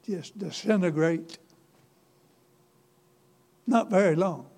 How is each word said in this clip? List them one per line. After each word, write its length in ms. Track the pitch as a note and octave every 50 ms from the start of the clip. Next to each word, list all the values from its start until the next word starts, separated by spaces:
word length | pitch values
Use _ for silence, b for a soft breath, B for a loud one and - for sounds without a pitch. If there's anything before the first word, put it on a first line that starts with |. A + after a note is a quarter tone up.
| _
just 340 | - G3+ F3 D3 - - G#3
disintegrate? 1000 | G3+ D#3+ - - - G#3+ G#3+ G3+ F3+ F3 D#3 D3+ D#3 E3 E3+ D#3+ E3 E3 - - _ _ _ _ _ _ _ _ _ _ _ _ _ _ _ _ _ _ _ _ _ _ _ _ _ _ _ _ _ _ _ _ _ _ _ _ _ _ _ _ _ _ _ _ _
Not 240 | - - A#3 A3 -
very 260 | G#3+ F#3 G3+ F#3 D#3
long. 300 | D#3+ F#3+ F#3+ E3 C3+ - - -